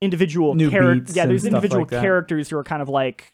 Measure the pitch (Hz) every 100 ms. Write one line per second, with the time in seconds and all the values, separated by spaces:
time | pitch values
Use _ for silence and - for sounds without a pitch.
0 | 196 175 180 165 151 160 156 196 127 127
1 | 127 180 160 190 202 - 208 196 156 120
2 | 190 185 170 160 143 156 135 156 143 139
3 | 131 - -